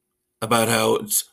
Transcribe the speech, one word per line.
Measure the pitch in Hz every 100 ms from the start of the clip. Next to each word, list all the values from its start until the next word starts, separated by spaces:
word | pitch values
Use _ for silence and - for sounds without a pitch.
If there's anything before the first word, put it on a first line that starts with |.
| _ _ _ -
about | 110 117 113
how | 113 110 113
it's | 104 - -